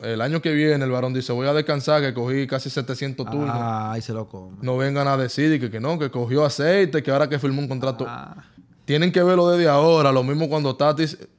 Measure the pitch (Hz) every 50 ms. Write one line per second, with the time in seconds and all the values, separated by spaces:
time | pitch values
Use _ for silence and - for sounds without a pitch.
0 | - 113 113 110 113 139 156 165 - 165 156 147 151 151 151 143 135 131 127 123
1 | 127 127 127 127 123 - 123 120 131 139 147 151 151 151 151 143 127 - 151 151
2 | 143 135 117 123 120 123 131 139 139 131 135 131 - 139 - 147 127 - 131 -
3 | 143 139 131 131 127 107 117 143 147 139 117 117 117 117 113 110 110 110 110 113
4 | 113 - 113 110 110 104 - 95 92 92 92 101 120 127 127 127 135 139 139 143
5 | 139 139 139 135 131 123 - - 147 156 156 143 123 113 107 110 113 147 170 165
6 | 151 135 - 127 123 113 131 143 151 143 - - 143 160 185 202 196 160 139 156
7 | 123 135 135 139 151 139 151 139 135 139 135 139 143 127 131 127 123 135 123 117
8 | 131 117 120 123 139 151 165 190 - _ _ - _ _ _ _ _ - 143 151
9 | 170 180 - 180 175 180 185 180 175 175 175 175 170 156 143 143 147 165 165 160
10 | 147 139 135 131 127 131 143 151 165 143 147 156 147 139 127 - 143 151 151 139
11 | 160 151 156 - - - _